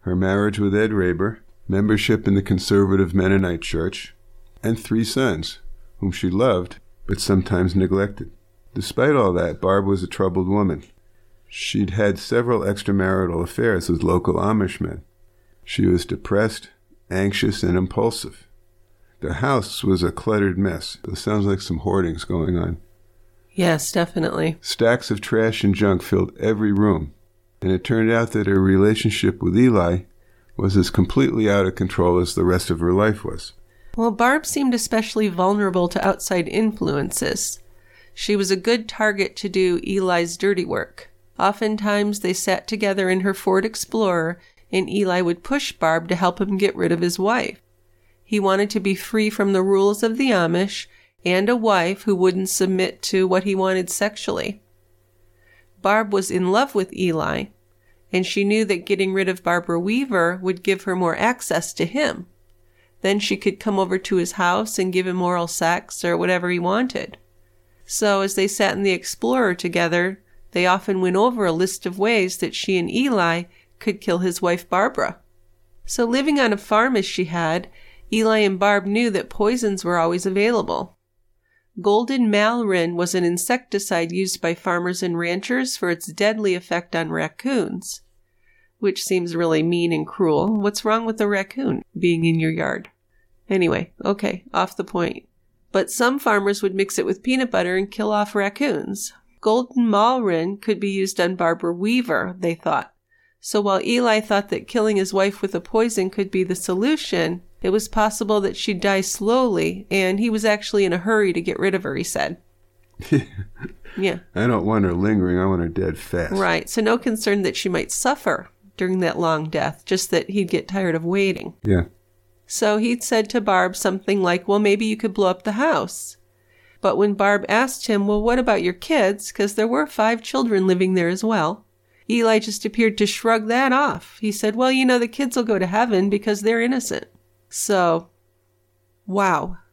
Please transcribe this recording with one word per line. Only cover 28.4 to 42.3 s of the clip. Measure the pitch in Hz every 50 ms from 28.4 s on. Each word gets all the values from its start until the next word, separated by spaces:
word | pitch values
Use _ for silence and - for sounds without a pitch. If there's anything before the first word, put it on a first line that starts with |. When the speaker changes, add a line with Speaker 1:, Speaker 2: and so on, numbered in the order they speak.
| 101
Speaker 1:
her | 95 98 95
relationship | 95 95 95 95 98 104 107 - - 113 101 - - 98 92 -
with | 92 90 87
Eli | 107 123 127 117 98 87 87 87 92 92 - _ _ _ _ _ _ _ _ -
was | - 101 101 95
as | 98 90 -
completely | - - 92 95 - 135 135 131 123 113 110 104
out | 101 101 95
of | 92 92
control | - 98 92 - - 87 87 87 90
as | 90 87 -
the | 87 87
rest | 90 90 90 - -
of | 87 82
her | 82 87
life | 90 95 107 107 107 104 -
was. | - - - - - - - - _ _ _ - - -
Speaker 2:
Well, | - 226 233
Barb | 208 214 233 247 269 311 -
seemed | - - 294 277 262 247
especially | 233 - - - 220 220 220 - 214 214 202
vulnerable | 175 175 180 190 202 208 208 190 175 180 175 175
to | - 190 -
outside | 196 190 - - - 190 180 170 -
influences. | - 208 220 220 214 - - 165 139 143 - - - - - - - - - - - - - - - - - - - - - -
She | - - - - 208
was | 202 196 185
a | 196
good | 185 180 220 233 240 220
target | 220 - - 220 214 202 196 196 - -
to | - - 202
do | 185 190 185 180 180 175 -
Eli's | - 190 196 190 185 180 170 170 170 170
dirty | - - 196 202 180 170
work. | - - - - - - - - - - _ _ _ _ -
Oftentimes, | 180 190 202 - 226 214 214 208 202 208 208 202 208 208 208 208
they | - 180